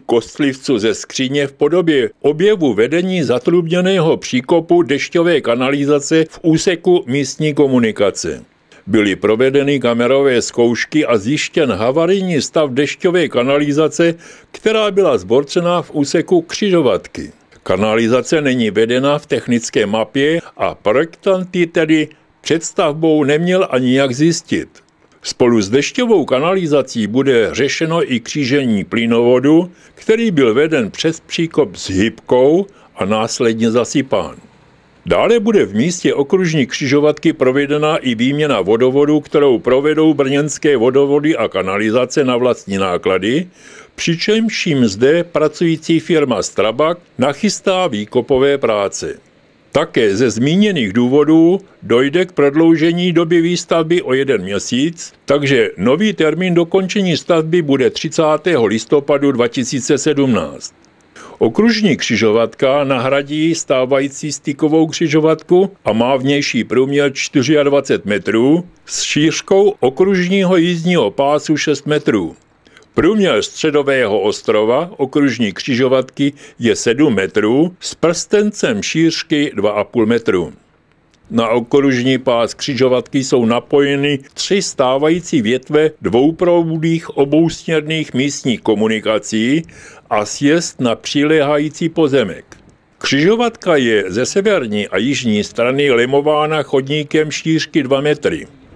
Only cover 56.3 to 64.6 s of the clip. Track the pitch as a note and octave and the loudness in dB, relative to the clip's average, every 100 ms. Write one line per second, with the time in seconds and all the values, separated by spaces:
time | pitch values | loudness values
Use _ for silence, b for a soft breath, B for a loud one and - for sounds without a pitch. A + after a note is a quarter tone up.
56.3 | D#3 F#3 E3+ E3+ F#3+ F#3+ G#3 F#3 D3+ - | 0 0 0 2 0 0 -2 -2 -2 0
57.3 | E3+ D#3+ F3 D3 C3+ A#2+ - D#3+ C#3 D#3 | 0 2 0 0 2 2 0 -6 0 0
58.3 | D3+ F3+ D#3 G#2+ G#2+ - D3 C#3 C#3+ C#3 | 0 0 2 2 0 0 -2 0 0 0
59.3 | B2 A#2+ - A#2 C3+ - C#3+ D#3+ C#3 C3+ | 2 0 0 -4 -4 -2 0 0 0 0
60.3 | G#2 D#2 - - - _ _ _ B B | 0 -2 -10 -18 -20 _ _ _ B B
61.3 | B A2+ A2+ A3+ A3 G#3 C3 - A2+ A2 | B 0 2 0 0 -4 -4 -4 -2 0
62.3 | A2 A2+ - C3+ C#3 C#3 C3+ C3 C#3 C#3 | 0 -2 -2 0 0 0 -2 0 -2 -2
63.3 | D3+ D#3+ E3 - C3+ B2+ C#3 C#3 C#3 D3+ | -2 -2 -2 -2 -2 0 0 -2 -6 -10
64.3 | C#3+ - C3+ | -8 -8 -4